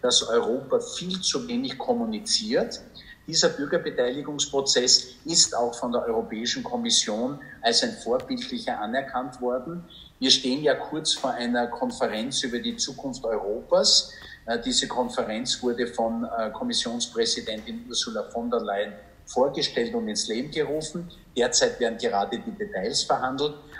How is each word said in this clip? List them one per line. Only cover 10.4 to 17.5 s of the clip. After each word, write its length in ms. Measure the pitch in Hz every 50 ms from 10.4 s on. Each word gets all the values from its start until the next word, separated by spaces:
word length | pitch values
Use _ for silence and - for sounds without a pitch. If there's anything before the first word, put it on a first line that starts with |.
| - 127 127 147 151
ja 120 | 147 127
kurz 400 | - - - 151 156 151 - -
vor 160 | - - 131
einer 360 | 123 127 120 120 120 120 120 117
Konferenz 760 | - - 131 123 - - - - 104 107 113 139 135 - 143
über 160 | 123 117 117
die 180 | 107 117 113
Zukunft 480 | - - 143 135 - - 135 120 - -
Europas. 880 | 95 92 - 95 101 107 123 - - 131 139 143 - - - - - - - - - - - -
Äh, 140 | 226 - 117 120
diese 240 | 131 120 - - -
Konferenz 760 | 117 123 123 117 - 131 117 107 110 113 131 - - - 123
wurde 240 | 123 117 120 120
von, 380 | 117 - - 113 113 117 117 120
äh, 260 | 117 117 113 110 107
Kommissionspräsidentin 1400 | 107 - 127 120 117 - - 120 117 120 - - - 113 113 - - - - -